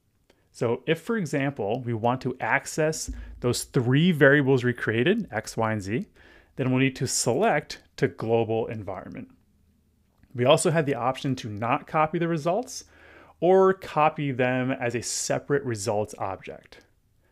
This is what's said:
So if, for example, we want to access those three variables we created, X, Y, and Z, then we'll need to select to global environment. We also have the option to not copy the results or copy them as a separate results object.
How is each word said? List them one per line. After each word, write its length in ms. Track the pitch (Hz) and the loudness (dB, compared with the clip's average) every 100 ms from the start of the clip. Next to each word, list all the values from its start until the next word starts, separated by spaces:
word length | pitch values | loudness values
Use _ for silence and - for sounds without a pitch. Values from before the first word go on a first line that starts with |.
| _ _ _ _ _ | _ _ _ _ _
So 320 | - 120 120 - | -4 -2 -2 -2
if, 160 | 165 | -2
for 160 | - 226 | -2 -4
example, 640 | 156 147 139 139 101 123 | -2 -2 -2 -4 -4 -4
we 140 | 120 113 | -4 -2
want 260 | 117 131 | 0 0
to 160 | 123 - | -4 -6
access 680 | 113 123 - - 156 156 - - - - | -2 -2 -2 -2 -2 -2 -8 -10 -12 -6
those 240 | 123 113 | -2 -2
three 480 | - - 120 139 175 | -2 -2 2 4 4
variables 520 | 151 139 147 131 135 | 6 6 6 4 2
we 100 | 123 | 2
created, 540 | 120 - 110 123 127 185 | -2 -2 0 2 0 -2
X, 260 | 107 - - | -6 -6 -2
Y, 140 | 110 | 0
and 100 | 110 | 0
Z, 240 | 95 120 208 _ - - _ - | -2 -4 -6 _ -20 -20 _ -4
then 120 | 131 | 0
we'll 120 | 127 | 2
need 140 | 135 131 | 2 0
to 100 | 127 | -4
select 760 | - - 120 220 160 - - _ - | -2 0 2 2 0 -4 -14 _ -4
to 100 | 120 | -2
global 580 | - 110 117 110 113 - | -2 0 2 2 -2 -4
environment. 640 | 113 98 92 - - - _ _ _ _ _ _ _ _ _ _ 120 | -8 -8 -10 -12 -14 -16 _ _ _ _ _ _ _ _ _ _ 0
We 100 | 123 | 4
also 240 | 156 185 | 4 4
have 160 | 160 143 | 0 0
the 80 | |
option 420 | 120 120 131 143 127 | -2 -2 -2 -4 -4
to 120 | 110 | -6
not 380 | 101 117 143 - | -6 -2 -2 -2
copy 320 | 160 156 175 | 0 0 0
the 80 | 165 | -2
results 560 | 165 160 196 254 - - - - - - _ | -2 -2 -4 -4 -12 -18 -20 -20 -20 -20 _
or 340 | 170 190 190 | 4 6 6
copy 580 | 190 - 151 151 156 143 | 4 -2 2 2 2 -2
them 400 | 123 127 127 127 | 0 2 2 0
as 220 | 131 120 | -2 -2
a 80 | 117 | -4
separate 600 | - - - 131 - 143 | -4 -6 -4 -4 0 -2
results 500 | 127 110 104 104 107 - | 0 -4 -2 -2 -2 -6
object. 600 | 101 95 - 71 - - _ _ _ _ _ | -8 -8 -12 -16 -20 -20 _ _ _ _ _